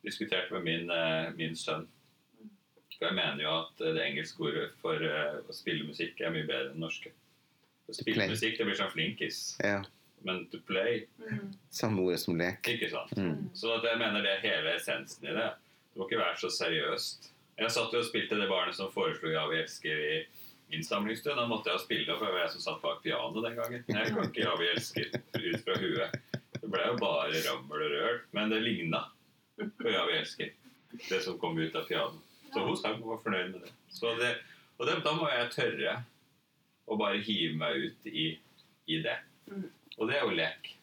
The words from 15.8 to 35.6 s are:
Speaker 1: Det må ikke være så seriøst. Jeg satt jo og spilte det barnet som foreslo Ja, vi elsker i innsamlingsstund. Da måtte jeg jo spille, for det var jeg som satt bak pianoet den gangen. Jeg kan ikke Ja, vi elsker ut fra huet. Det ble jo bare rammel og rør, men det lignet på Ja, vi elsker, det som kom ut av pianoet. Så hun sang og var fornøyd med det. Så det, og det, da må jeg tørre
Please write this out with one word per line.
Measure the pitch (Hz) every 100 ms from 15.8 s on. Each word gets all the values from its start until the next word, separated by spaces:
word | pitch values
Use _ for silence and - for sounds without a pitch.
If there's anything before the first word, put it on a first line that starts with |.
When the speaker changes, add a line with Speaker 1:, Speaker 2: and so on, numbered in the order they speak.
| _
Speaker 1:
Det | -
må | -
ikke | 113
være | - -
så | -
seriøst. | - 85 82 - - - - - - _ -
Jeg | 110
satt | 120 113
jo | 120
og | 113
spilte | 110 - 104
det | 98
barnet | 95 - -
som | 95
foreslo | - - - 156
Ja, | 156 139
vi | 160
elsker | - - 156 151
i | - 160 156 - - - - 160
innsamlingsstund. | 160 - 104 113 147 143
Da | 117
måtte | 110 -
jeg | 113
jo | -
spille, | 110 - 107
for | 107
det |
var | 90 85
jeg |
som | -
satt | - -
bak | - -
pianoet | 160 196 - 110
den | 113 117
gangen. | 117 120 -
Jeg | 104 113
kan | 214
ikke | 190 -
Ja, | - -
vi | 147
elsker | 143 - - - - - -
ut | - -
fra | - -
huet. | - - - - - - - -
Det | 107
ble | 117 -
jo | -
bare | 98 - 76
rammel | 78 78 - 67 -
og | 156
rør, | 147 - - -
men | - 110
det | 110
lignet | 117 95 82 80 - - _ _ _ -
på | 214 - 226
Ja, | 214 -
vi | -
elsker, | - - - - - - _ - -
det | 92
som | 92 85
kom | 85 82
ut | 80 -
av | -
pianoet. | - - 160 - - 277
Så | 269 -
hun | -
sang | - -
og | 113
var | 113 110
fornøyd | 95 92
med | 92
det. | - - _
Så | - 117 117
det, | 120 85 - - - _
og | 127
det, | 175
da | 151
må | 160 151
jeg | 123 120
tørre | -